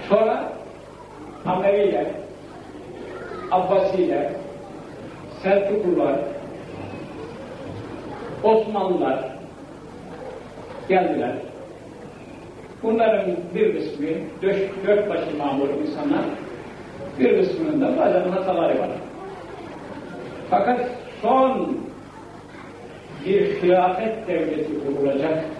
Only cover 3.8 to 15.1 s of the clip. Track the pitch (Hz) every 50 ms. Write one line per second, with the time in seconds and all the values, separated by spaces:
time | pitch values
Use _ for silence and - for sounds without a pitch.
3.8 | 180 190 190 185 170 - - - - - - - - - - - - - - -
4.8 | - - - - - - - - - - - - - 190 196 - - 196 208 214
5.8 | 185 180 165 151 - 147 139 - - - - - - - - - - - - -
6.8 | - - - - - - - 151 147 - - - - - - - - - - -
7.8 | - - - - - - - - 156 156 - - - 220 220 220 214 208 208 202
8.8 | 190 180 175 - - - - - - - - - - - - - - - - -
9.8 | - - - - - - - - - - - - - - - - - - - -
10.8 | - - 190 185 - - - - - - 139 - - - - - - - - -
11.8 | - - - - - - - - - - - - - - - - - - - -
12.8 | - 226 220 226 226 220 220 202 185 180 175 - - - - 214 - - 160 156
13.8 | 151 - - 143 147 160 160 - - - - - 185 196 196 190 190 190 - 190
14.8 | - - 202 208 208 -